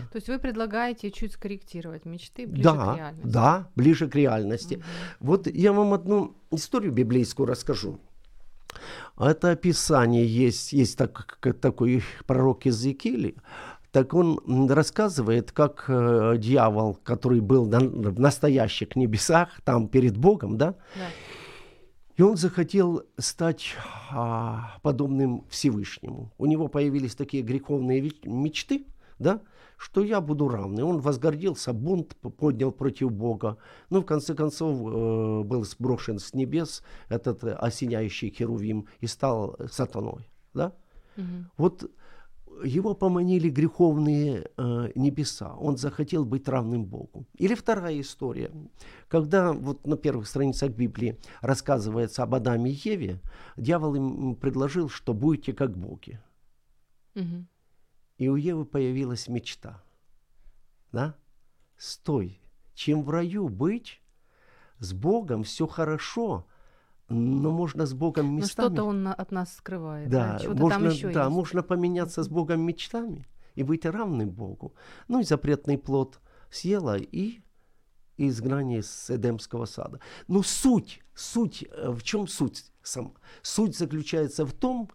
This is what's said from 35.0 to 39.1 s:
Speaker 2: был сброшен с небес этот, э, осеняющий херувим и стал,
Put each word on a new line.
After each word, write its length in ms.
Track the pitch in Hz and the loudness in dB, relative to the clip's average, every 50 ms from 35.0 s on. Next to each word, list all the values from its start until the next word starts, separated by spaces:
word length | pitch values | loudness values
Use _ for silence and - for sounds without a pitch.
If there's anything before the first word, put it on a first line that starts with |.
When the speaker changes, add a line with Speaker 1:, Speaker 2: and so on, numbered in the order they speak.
| 113 113 113 113 110 110 107 107 107 | 0 0 0 0 0 0 0 -2 -2
Speaker 2:
был 200 | 101 123 123 107 | -2 -2 -2 -2
сброшен 540 | - - - 117 127 123 113 - - 107 98 | -4 -6 -4 -2 -2 0 -2 -2 -6 -6 -6
с 160 | - - - | -8 -6 -4
небес 480 | 131 131 123 143 165 165 - - - - - - - - - | -4 -2 0 0 -2 -2 -4 -8 -14 -16 -16 -20 -16 -10 -6
этот, 340 | 113 117 - 127 107 - - | -6 -4 -2 -4 -4 -4 -4
э, 100 | 113 101 | -6 -4
осеняющий 760 | - - 120 110 - 131 117 117 110 110 101 - - - 101 | -2 -4 -4 -2 -2 -4 -2 -2 -2 -2 -4 -4 -6 -8 -8
херувим 560 | - - 120 117 117 110 104 107 107 107 104 - - - 120 | -4 -4 -4 -4 -2 -4 -4 -4 -4 -4 -6 -8 -14 -10 -8
и 40 | |
стал, 480 | 113 | -8